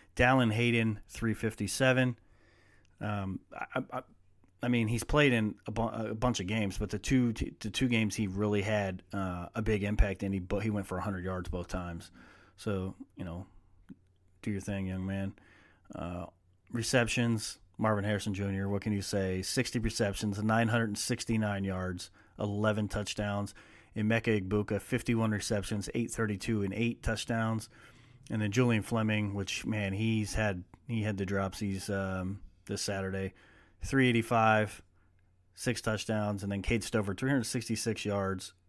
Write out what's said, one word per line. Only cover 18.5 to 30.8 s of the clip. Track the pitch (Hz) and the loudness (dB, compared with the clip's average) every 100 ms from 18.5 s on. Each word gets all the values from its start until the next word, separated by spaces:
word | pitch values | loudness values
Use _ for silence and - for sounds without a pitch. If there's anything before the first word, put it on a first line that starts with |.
| 98 98 | -2 0
what | 101 | -2
can | 107 | 0
you | 101 | -2
say? | 95 101 95 92 | 0 0 0 0
Sixty | 95 - 120 123 | -2 -2 0 0
receptions, | 110 - 104 98 107 98 | -2 0 -2 0 -2 0
nine | 107 113 113 | 2 4 4
hundred | 117 113 | 2 0
and | 104 | -2
sixty-nine | - 123 - 113 107 101 | -2 -2 0 0 0 0
yards, | 98 92 92 90 - - - - | -2 -2 -4 -6 -10 -18 -18 -6
eleven | 104 101 107 107 107 | -2 2 2 2 0
touchdowns. | 107 101 - 104 101 101 - - - - - | -2 -4 -4 -2 -2 -4 -8 -20 -20 -12 -2
Emeka | 107 113 113 107 92 | 2 2 4 2 2
Egbuka, | 104 101 101 | 0 0 -2
fifty-one | - 123 - 117 110 | -2 -2 0 2 2
receptions, | 104 - 104 95 107 - - | 0 0 -2 -2 -4 -4 -4
eight | 117 | -4
thirty-two | - 110 101 - 110 | -2 -2 -2 0 0
and | 98 | 0
eight | 101 117 120 | 0 0 0
touchdowns. | - 110 - 113 113 110 - - - - - - - | -2 -2 -2 0 0 0 -4 -18 -20 -20 -20 -20 -6
And | 113 | -2
then | 107 | 0
Julian | 110 123 110 | 4 4 4
Fleming, | 98 117 110 107 104 | 2 0 2 2 0
which, | 101 95 - - | -2 -4 -4 -4
man, | 107 98 | -2 -2
he's | 98 113 110 104 - | 0 2 2 0 0
had, | 107 92 90 - | 0 -2 -8 -18